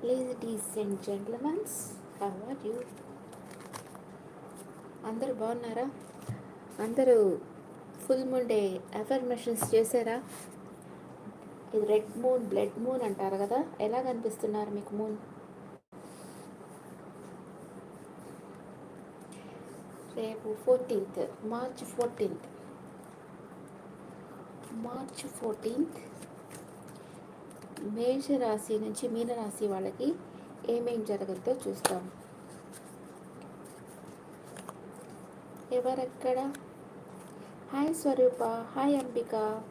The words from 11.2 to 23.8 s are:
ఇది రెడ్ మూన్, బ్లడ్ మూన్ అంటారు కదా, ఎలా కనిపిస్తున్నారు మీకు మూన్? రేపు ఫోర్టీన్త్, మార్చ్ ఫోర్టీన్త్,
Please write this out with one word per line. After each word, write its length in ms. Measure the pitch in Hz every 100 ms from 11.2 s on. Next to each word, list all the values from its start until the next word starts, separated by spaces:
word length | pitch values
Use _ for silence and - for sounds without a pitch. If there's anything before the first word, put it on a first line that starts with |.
| - - - - -
ఇది 120 | 220 208
రెడ్ 320 | 214 214 233
మూన్, 280 | 247 254 214
బ్లడ్ 340 | 190 202 208
మూన్ 220 | 240 262
అంటారు 340 | 226 196 196 196
కదా, 280 | 202 247 320 -
ఎలా 200 | 214 240
కనిపిస్తున్నారు 680 | 262 233 226 214 220 208 208
మీకు 260 | 208 202 208
మూన్? 220 | 214 214 - - - - - - _ - - - - - - - - - - - - - - - - - - - - - - - - - - - - - 135 - - - - - - - - - - - - -
రేపు 380 | 220 220 214 214 -
ఫోర్టీన్త్, 640 | 254 254 220 190 - - - 214
మార్చ్ 400 | 233 254 254 -
ఫోర్టీన్త్, 600 | - 240 - 202 - - - - - - - - - - - - - - -